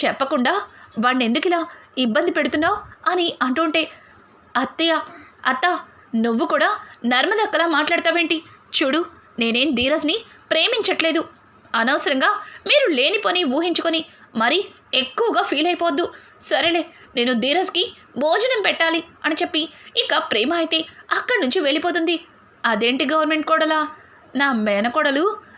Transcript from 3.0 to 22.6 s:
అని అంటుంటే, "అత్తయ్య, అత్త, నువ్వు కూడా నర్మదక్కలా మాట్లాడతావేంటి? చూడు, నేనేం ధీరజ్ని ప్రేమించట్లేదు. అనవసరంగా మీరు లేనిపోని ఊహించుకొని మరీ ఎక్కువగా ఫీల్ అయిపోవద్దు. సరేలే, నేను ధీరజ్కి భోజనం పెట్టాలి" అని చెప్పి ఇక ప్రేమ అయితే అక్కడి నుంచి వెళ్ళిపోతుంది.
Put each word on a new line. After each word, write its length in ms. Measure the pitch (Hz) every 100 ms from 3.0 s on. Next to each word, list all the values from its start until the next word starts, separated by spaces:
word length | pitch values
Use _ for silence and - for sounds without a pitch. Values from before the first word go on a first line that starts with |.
| -
అని 260 | 359 339 -
అంటుంటే, 480 | 254 262 330 320 311 - - - - - - 233
"అత్తయ్య, 440 | 262 - 330 320 294 - - - -
అత్త, 320 | 254 359 330 - - -
నువ్వు 320 | 226 233 226 320
కూడా 300 | 302 330 381 - - 233
నర్మదక్కలా 600 | 247 302 415 415 415 339
మాట్లాడతావేంటి? 760 | 294 302 339 330 330 320 320 - - - -
చూడు, 220 | 285 302 359 - - -
నేనేం 360 | 233 233 285
ధీరజ్ని 420 | 240 254 302 294 415 - - -
ప్రేమించట్లేదు. 720 | 320 349 480 381 330 320 320 - - - - -
అనవసరంగా 540 | 226 226 302 359 262 330 415 - - -
మీరు 240 | 554 523
లేనిపోని 540 | 277 277 415 403 359
ఊహించుకొని 600 | 339 262 349 320 330 330 320 - - 226
మరీ 320 | 233 330 392 - _
ఎక్కువగా 480 | 254 254 - 453 320
ఫీల్ 240 | - 277 330
అయిపోవద్దు. 460 | 339 339 285 349 - - -
సరేలే, 460 | - 277 311 339 320 - - -
నేను 160 | 240
ధీరజ్కి 640 | 247 247 311 370 339 466 - - -
భోజనం 440 | 302 381 494 494
పెట్టాలి" 420 | 370 - 330 330 - -
అని 100 | -
చెప్పి 340 | 320 339 320 311 - - 466
ఇక 200 | 466 - 311
ప్రేమ 240 | 214 247
అయితే 300 | 339 320 320 320 - -
అక్కడి 280 | 359 - 494
నుంచి 200 | 262 370
వెళ్ళిపోతుంది. 640 | 285 302 339 339 330 330 - - - -